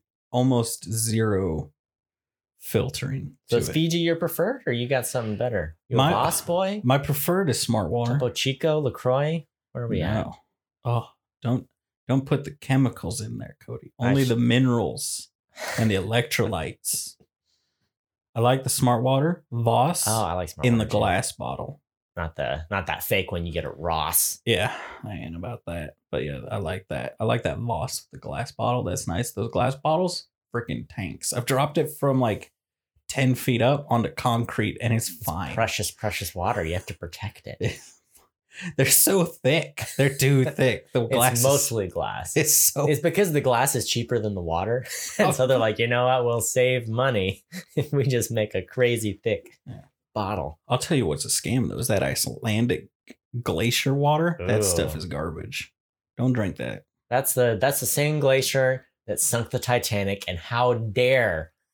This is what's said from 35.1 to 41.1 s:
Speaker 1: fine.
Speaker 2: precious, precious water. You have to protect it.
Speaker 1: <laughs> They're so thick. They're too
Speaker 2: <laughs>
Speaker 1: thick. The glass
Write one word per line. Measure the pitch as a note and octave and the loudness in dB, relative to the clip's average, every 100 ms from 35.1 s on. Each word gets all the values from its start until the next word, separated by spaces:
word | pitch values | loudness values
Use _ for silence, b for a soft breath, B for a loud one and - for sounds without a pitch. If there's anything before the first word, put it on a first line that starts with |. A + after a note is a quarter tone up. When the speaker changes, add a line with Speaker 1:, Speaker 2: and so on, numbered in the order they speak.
| - | -6
Speaker 1:
fine. | - D#2+ D#2+ | -6 -6 -4
Speaker 2:
precious, | F2 A2 - - | -2 0 0 -6
precious | - G#2+ - G2 F2+ | -4 -6 -4 -6 -4
water. | F#2+ A2+ | -2 -2
You | D#2+ | -2
have | F2 - | -4 -6
to | - | -12
protect | - - G2 - - | -12 -10 -12 -12 -16
it. | - G#2+ - - | -6 -4 -4 -12
Speaker 1:
<laughs> | - _ _ _ _ _ - F#3 - | -20 _ _ _ _ _ -14 -6 0
They're | C3 | 4
so | - - G3 E3+ | 6 6 4 2
thick. | - E3+ D#3+ D3+ - - - | 0 2 2 0 -8 -6 2
They're | C#3 C#3+ | 2 4
too | C3 C#3 C3 | 4 4 4
Speaker 2:
<laughs> | |
Speaker 1:
thick. | C#3 C3 G2+ - | 2 2 2 -2
The | B2+ | -2
glass | A2 | 2